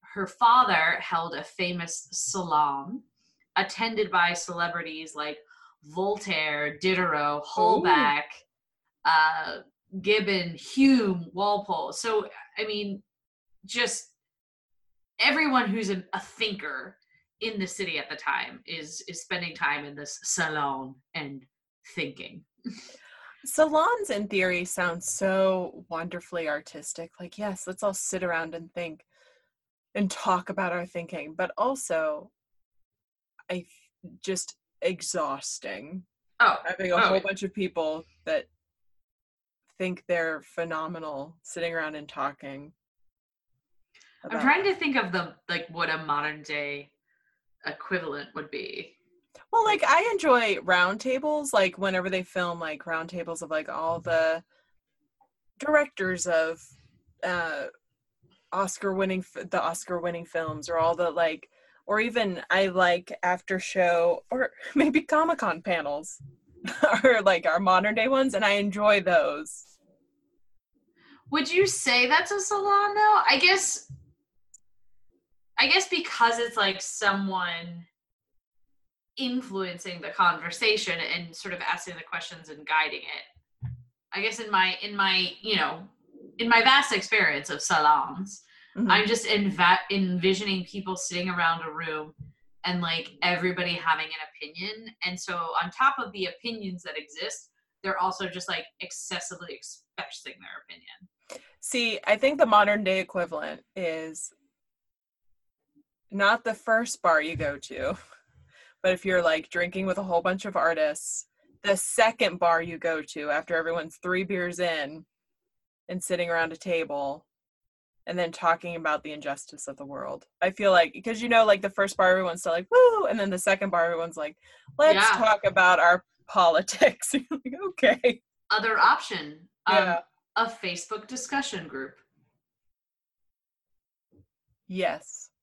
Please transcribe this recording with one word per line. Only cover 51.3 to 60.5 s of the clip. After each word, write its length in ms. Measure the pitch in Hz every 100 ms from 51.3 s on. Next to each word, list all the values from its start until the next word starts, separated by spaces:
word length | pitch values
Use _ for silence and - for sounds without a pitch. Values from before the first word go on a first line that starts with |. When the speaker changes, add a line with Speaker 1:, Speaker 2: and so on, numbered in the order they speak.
| 302 294
Speaker 2:
like, 260 | 214 190 185
whenever 320 | 196 185 185
they 120 | 185
film, 380 | 180 185 175 170
like, 240 | 160 151
roundtables 580 | - 160 165 175 170 165
of, 80 | 160
like, 180 | 156 -
all 320 | 147 165 170
the 440 | 170 165 160 165 _ _ _ _ _ _ _ _ _ _ _ _
directors 680 | 285 302 285 - 185 180 180
of, 360 | 165 160 165 - _ _ _ _ _
uh, 400 | 185 180 165 143 - _ _ _ _ _ _ _ _
Oscar-winning 680 | 185 190 - 196 190 190 185
f-, 280 | 185 - 180
the 120 | 185
Oscar-winning 640 | 165 170 - 175 175 170 170
films, 420 | 165 160